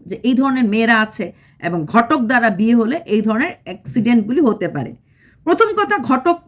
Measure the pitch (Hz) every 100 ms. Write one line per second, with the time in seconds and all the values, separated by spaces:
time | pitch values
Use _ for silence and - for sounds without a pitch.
0 | 170 185 233 254 269 262 233 214 226 226
1 | 220 - 170 - _ _ 170 170 151 226
2 | 233 294 226 254 226 185 220 233 220 330
3 | - 214 214 220 339 - - - - 247
4 | 214 240 202 277 262 208 - 143 117 -
5 | _ _ _ _ - 349 440 403 415 415
6 | 254 247 339 349